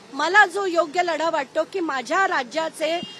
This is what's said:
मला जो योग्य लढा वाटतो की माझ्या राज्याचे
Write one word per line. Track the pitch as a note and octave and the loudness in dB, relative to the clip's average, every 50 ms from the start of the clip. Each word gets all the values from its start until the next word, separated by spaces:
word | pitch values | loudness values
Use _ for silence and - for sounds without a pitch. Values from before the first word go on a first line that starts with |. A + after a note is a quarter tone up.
| - - - | -20 -14 -6
मला | C4+ D4+ E4 F#4 G#4 G#4 | -4 -2 4 6 6 6
जो | F#4 - G4+ G4 | 6 4 -4 -2
योग्य | F#4+ E4 E4+ F4 D4+ C4 F4 F4+ | 0 2 0 0 0 0 -2 0
लढा | F4 D#4+ D4 D#4 E4+ | 0 0 0 0 0
वाटतो | D#4+ D4+ C4+ - - D#4+ D#4+ | 0 0 -2 -2 -2 -4 -4
की | D#4 - G4 | -2 -2 -6
माझ्या | E4+ D#4 C#4 C4 A#3+ G#3+ D#4+ F#4+ G4 | -4 -2 -4 -4 -4 -2 0 2 2
राज्याचे | F#4 F4 D4 B3+ A#3 - D#4 D#4+ D#4+ - - D#4 D#4 E4 F4 - - - | 2 2 -2 -2 -2 -4 -4 -4 -4 -4 -4 -2 -2 -2 -2 -4 -8 -14